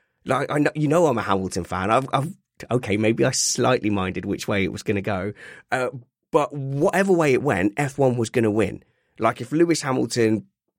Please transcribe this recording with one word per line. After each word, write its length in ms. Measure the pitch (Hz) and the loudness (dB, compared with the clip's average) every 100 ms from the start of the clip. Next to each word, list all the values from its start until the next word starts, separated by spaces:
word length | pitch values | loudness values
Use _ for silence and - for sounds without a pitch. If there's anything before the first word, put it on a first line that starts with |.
| _ _ | _ _
Like, 240 | - 131 - | -4 -4 -2
I 100 | 147 | 0
know, 120 | 147 | 0
you 140 | 151 147 | 0 2
know 200 | 165 156 | 4 4
I'm 100 | 113 | 2
a 40 | |
Hamilton 440 | 101 98 92 95 | 0 0 -2 -6
fan. 260 | 85 90 98 | -4 -4 0
I've, 160 | 123 135 | 0 0
I've, 200 | 135 165 - _ - - | -2 -4 -10 _ -16 -4
okay, 240 | 131 - | -4 -2
maybe 300 | 107 107 117 | 0 2 2
I 60 | 131 | 0
slightly 580 | - - - 117 127 107 | 0 -2 0 0 0 0
minded 340 | 101 92 90 | -2 -4 -4
which 240 | 98 - - | -6 -6 -2
way 160 | 101 | -2
it 80 | 95 | -2
was 120 | - | -4
gonna 180 | - 101 | -4 -4
go. 320 | 104 95 101 - - - - | -2 -4 -6 -10 -18 -18 -6
Uh, 200 | 131 123 131 - _ _ | -4 -4 -8 -16 _ _
but 220 | 156 147 | 0 0
whatever 580 | 143 135 139 170 180 196 | -6 -6 0 0 2 4
way 220 | 170 151 | 4 4
it 100 | 127 | 2
went, 300 | 139 95 98 | 2 2 0
F 220 | - 139 143 | 0 -2 2
one 180 | 135 | 2
was 140 | 123 113 | 2 -2
gonna 220 | 123 110 | 0 2
win. 320 | 107 85 52 _ _ _ - | 2 0 -4 _ _ _ -2
Like, 220 | 113 120 | 0 0
if 100 | 117 | -2
Lewis 300 | 151 170 151 | 2 2 2
Hamilton 680 | 139 127 123 123 110 110 - _ _ | -2 -2 -2 2 2 2 -4 _ _